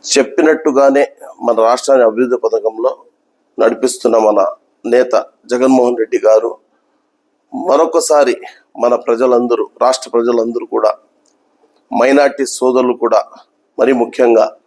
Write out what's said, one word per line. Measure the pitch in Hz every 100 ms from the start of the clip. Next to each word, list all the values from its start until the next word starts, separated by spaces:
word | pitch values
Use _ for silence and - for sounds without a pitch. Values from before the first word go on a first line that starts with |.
చెప్పినట్టుగానే | - 143 127 - 156 156 160 135 139 139 139 _ - -
మన | 120 113
రాష్ట్రాన్ని | 113 123 - 135 113
అభివృద్ధి | 107 127 120
పథకంలో | 113 110 107 110 123 - _ _ _ _ _ -
నడిపిస్తున్న | 113 117 127 - 120 113
మన | 110 104 95 - _ _ -
నేత | 120 127 110 - _ -
జగన్మోహన్ | 123 131 131 123 120
రెడ్డి | 110 117
గారు | 101 110 117 - _ _ _ _ _ _ _ _ _
మరొకసారి | 131 - 143 165 165 156 147 135 113 - - _ -
మన | 117
ప్రజలందరూ, | 120 - 117 127 120 120 117 104 -
రాష్ట్ర | 123 131 -
ప్రజలందరూ | 120 117 120 113 117 117
కూడా, | 117 107 - _ _ _ _ _ _ _ _ _ -
మైనారిటీ | 123 139 139 - 131
సోదరులు | - 127 127 123
కూడా, | 120 113 110 - - _ _ _ -
మరి | 127
ముఖ్యంగా | 127 117 - 120 113 107 -